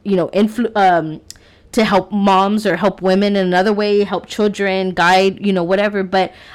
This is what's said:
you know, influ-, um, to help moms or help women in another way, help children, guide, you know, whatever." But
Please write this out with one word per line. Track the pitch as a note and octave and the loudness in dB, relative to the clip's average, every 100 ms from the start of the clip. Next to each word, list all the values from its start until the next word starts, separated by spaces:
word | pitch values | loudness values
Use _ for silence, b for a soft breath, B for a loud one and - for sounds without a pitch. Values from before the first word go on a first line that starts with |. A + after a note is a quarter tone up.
you | G3+ F#3 | -2 -2
know, | D#3 | 0
influ-, | F#3+ G#3+ A#3+ A3 | 0 0 -2 -4
um, | G#3 F#3+ F3 D#3 D3+ - b b b _ | 2 2 2 -2 -10 -16 b b b _
to | - | -2
help | G#3 F#3+ F#3 | 2 0 0
moms | G3+ G3+ F#3+ G3 G#3+ | 0 2 2 2 0
or | G3+ E3+ | -2 0
help | G3 - | -2 0
women | F#3 F#3+ G3+ G3+ | 0 2 2 0
in | F#3 | 0
another | F3+ G3+ | 0 0
way, | G#3 G#3 G#3 | 0 0 0
help | F#3+ F#3 - | 0 -4 -6
children, | - G#3 G3+ G3 F#3+ F#3 | -2 -2 -2 -2 -2 -2
guide, | F3 F3 F#3+ G3 F#3+ | 0 2 4 2 0
you | G3+ | -2
know, | F#3 | -2
whatever." | E3+ G3 G#3 G3+ | 0 0 -2 -4
But | F#3+ F#3+ F3+ B B | -2 -2 -2 B B